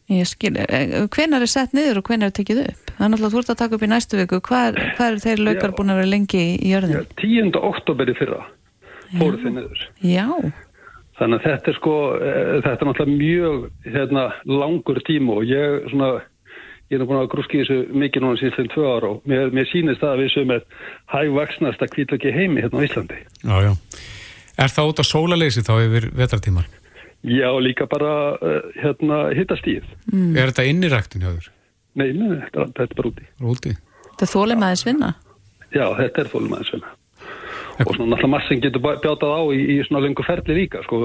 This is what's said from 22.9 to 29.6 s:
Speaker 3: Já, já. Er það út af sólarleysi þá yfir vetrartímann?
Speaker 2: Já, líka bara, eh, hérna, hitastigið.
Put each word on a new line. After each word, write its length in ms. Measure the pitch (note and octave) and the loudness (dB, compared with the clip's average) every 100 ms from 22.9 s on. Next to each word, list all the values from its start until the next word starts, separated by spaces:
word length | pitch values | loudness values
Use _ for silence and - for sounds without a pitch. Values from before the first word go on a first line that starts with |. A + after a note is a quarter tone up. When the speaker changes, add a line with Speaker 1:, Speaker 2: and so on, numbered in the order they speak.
| - - - - - | -2 -6 -10 -16 -6
Speaker 3:
Já, 180 | A2+ F#2+ | 2 4
já. 100 | G2+ F2+ - - - - - - - - | 4 2 -4 -16 -16 -16 -18 -20 -6 0
Er 160 | C3 | 0
það 160 | - D3+ | 2 0
út 80 | D3+ | 2
af 60 | C#3 | 2
sólarleysi 560 | D#3 E3+ E3+ D3+ A2+ | 2 2 2 2 2
þá 100 | G#2+ A2+ A2+ | 2 4 4
yfir 240 | A2+ A2 | 2 0
vetrartímann? 560 | B2 B2+ G#2 G2+ F2 - - - - - _ | 0 0 0 2 0 0 -8 -20 -20 -20 _
Speaker 2:
Já, 320 | - B2+ B2+ C3+ | 0 2 2 2
líka 260 | B2+ B2 | 2 0
bara, 540 | C#3 D3 D3 D3 C#3+ - | -2 0 0 0 -2 -2
eh, 320 | D#3+ D3+ - - | 0 -2 -4 -2
hérna, 420 | D3 C#3 D3+ D3+ D3+ | -2 0 0 2 0
hitastigið. 500 | C#3 F#3 D#3+ | 0 0 -2